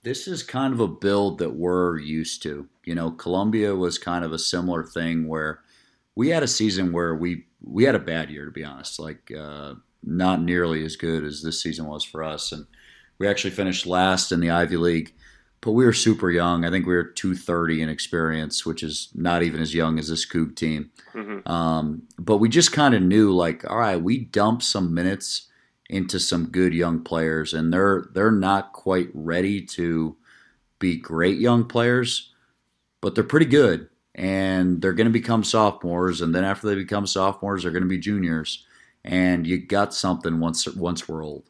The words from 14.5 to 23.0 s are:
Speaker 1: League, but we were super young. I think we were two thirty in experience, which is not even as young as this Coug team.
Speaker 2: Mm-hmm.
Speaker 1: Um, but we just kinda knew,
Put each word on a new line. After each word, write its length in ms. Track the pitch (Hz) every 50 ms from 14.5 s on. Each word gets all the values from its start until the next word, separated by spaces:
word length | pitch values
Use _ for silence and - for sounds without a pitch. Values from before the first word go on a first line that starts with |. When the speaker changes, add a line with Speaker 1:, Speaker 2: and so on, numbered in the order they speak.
| 85 85 87 82 90 85
Speaker 1:
League, 360 | 82 87 85 85 78 - _ _ - - - _ _ _ _ _
but 100 | - 117 107
we 120 | 117 131
were 80 | 120 110
super 380 | - - 113 110 107 - 90
young. 340 | 85 85 87 87 87 85 85
I 60 | 85
think 160 | 87 95 87 90
we 80 | 90
were 80 | 87 85
two 320 | - - - - 95 90
thirty 480 | 87 - - 87 85 85 82 82 80 80
in 60 | 78
experience, 760 | 78 76 - - - 85 82 80 80 80 78 76 - - -
which 160 | 85 80 -
is 280 | - 80 76 - - - _
not 300 | - 85 87 85 87 85
even 180 | 85 78 78
as 140 | 80 78 78
young 240 | 85 82 80 80 80
as 80 | 76 78
this 160 | 82 80 - -
Coug 280 | - 85 82 78 -
team. 340 | - - 80 78 76 73 - _ _ - - -
Speaker 2:
Mm-hmm. 340 | 113 107 101 107 98 - -
Speaker 1:
Um, 520 | 85 85 85 82 80 80 78 78 76 80 - - - -
but 200 | 85 - 110 101
we 120 | 107 117
just 240 | 120 165 170 - -
kinda 260 | 147 147 143 120
knew, 320 | 104